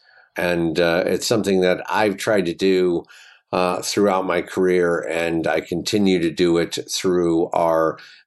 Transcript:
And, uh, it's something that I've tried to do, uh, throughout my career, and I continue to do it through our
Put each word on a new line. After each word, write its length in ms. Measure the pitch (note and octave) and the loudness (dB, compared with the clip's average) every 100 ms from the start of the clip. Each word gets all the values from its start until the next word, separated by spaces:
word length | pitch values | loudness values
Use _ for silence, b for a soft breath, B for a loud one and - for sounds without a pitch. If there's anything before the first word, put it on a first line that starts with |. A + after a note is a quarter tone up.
| b b b - | b b b -4
And, 420 | F2+ F2 E2 D#2+ | -2 0 -2 0
uh, 260 | E2+ E2+ F#2+ | 2 2 0
it's 180 | F#2 - | -2 0
something 360 | A#2 G2 F#2 | -2 0 2
that 200 | F#2 F2 - | 2 0 -2
I've 280 | G2 G#2+ F#2+ | 0 0 -2
tried 280 | - G#2 E2+ | 0 0 0
to 80 | |
do, 500 | E2 F#2+ F#2 F2+ E2+ - B B B B | 0 0 2 2 -2 -6 B B B B
uh, 300 | F#2+ F2+ F2+ | -2 -2 -2
throughout 440 | - - G2+ F#2 F#2+ | -4 0 2 2 0
my 160 | F2 | -2
career, 580 | D#2 - F#2 F2+ F2 E2+ - | -2 -2 2 2 2 0 -2
and 380 | E2 E2+ E2 D#2 | -2 -2 -2 0
I 140 | D#2+ | -2
continue 580 | - F2 D#2 G#2+ G2 F#2 | -2 -6 -2 0 2 2
to 100 | E2 | 0
do 280 | D2+ F2 E2+ | 0 2 2
it 200 | E2 - - | 0 -6 -8
through 580 | - F#2+ F2+ E2+ E2 F2 | -4 0 0 2 0 0
our 460 | E2+ E2+ E2 D#2+ - B B | 0 2 2 2 -2 B B